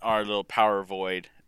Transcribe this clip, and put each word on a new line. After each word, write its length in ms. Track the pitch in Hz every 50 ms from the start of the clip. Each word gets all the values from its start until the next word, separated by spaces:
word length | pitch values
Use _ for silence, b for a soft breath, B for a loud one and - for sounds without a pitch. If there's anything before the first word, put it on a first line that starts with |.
our 240 | - 113 110 107 107
little 200 | 104 104 101 98
power 380 | - - - 110 107 104 98 98
void 460 | 92 98 95 95 92 92 92 90 - _ _ _